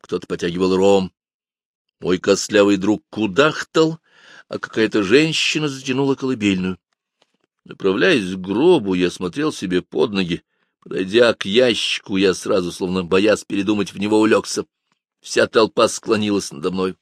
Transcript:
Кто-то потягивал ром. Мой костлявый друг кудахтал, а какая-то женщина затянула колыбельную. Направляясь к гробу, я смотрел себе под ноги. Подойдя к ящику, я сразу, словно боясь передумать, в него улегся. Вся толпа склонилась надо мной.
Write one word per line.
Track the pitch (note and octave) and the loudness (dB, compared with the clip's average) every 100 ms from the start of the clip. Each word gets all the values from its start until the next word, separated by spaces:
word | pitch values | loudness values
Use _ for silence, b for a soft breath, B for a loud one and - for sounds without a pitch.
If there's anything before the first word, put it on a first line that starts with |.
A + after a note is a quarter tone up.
Кто-то | - F2+ - | -8 -10 -8
потягивал | E2+ F2 E2+ F#2 F#2 | -6 -4 -2 0 4
ром. | G2 G2+ F#2 _ _ _ _ _ _ _ _ _ | 4 4 2 _ _ _ _ _ _ _ _ _
Мой | E2 F2+ | -2 -2
костлявый | - G2 - G#2 G2+ G2 | 2 0 2 2 4 4
друг | G2 G#2 _ | 0 -2 _
кудахтал, | - G#2+ F2+ D3+ D3 - E3 D#3+ D#3+ B B B B B | -6 -2 2 2 0 -4 0 0 -2 B B B B B
а | G2 | -12
какая-то | - - A2 A2 | -8 -2 0 0
женщина | F#2+ B2+ D#3+ D3+ - D#3+ D3+ | 4 4 4 0 -2 -2 -4
затянула | C3+ C3+ B2+ C#3 C3+ | -6 -4 -2 0 -2
колыбельную. | C3 B2+ G#2 F#2+ F#2 F#2 _ _ _ _ _ _ _ _ | -4 0 0 0 -2 -6 _ _ _ _ _ _ _ _
Направляясь | - - F#2+ G2 F3+ C#3+ F#2 | -20 -4 -2 2 2 2 -2
к | F#2+ | -8
гробу, | F2+ G2+ E3 E3+ G2 | -4 0 4 2 2
я | F2+ F2 | 0 0
смотрел | - F#2 C3 D3+ | -2 -8 -4 -6
себе | - F#2+ F2+ | -6 -4 -4
под | - D#2 B2+ | -2 -2 -2
ноги. | G2+ F2+ E2+ _ _ _ _ | -2 -4 -6 _ _ _ _
Подойдя | - E2+ F#2+ A2 A#2 | -10 -6 0 4 4
к | G#2 G2+ | 2 0
ящику, | G#2+ B2+ G#2 - - - G2 | 2 2 0 -4 -6 -4 0
я | F#2+ | 0
сразу, | F2+ - G2+ F2 | 0 -2 -2 -2
словно | - F#2 F#2 | -6 -4 -4
боясь | E2+ F#2+ G#2 G2 | 0 2 2 0
передумать, | - G2+ G2 G#2 G2 | -2 -4 -2 -2 -2
в | G2+ | -6
него | G#2 G#2+ | 0 2
улегся. | A2 G#2 - - F#2+ _ _ _ _ _ | 4 2 0 -8 -8 _ _ _ _ _
Вся | - - A2+ | -6 -2 0
толпа | - G#2+ - A2 | 2 2 2 0
склонилась | - - G#2+ G#2+ G2+ - | -2 -2 -2 0 -2 -4
надо | C#2 F2 | -8 -6
мной. | F#2 F#2 F2+ | -4 -4 -6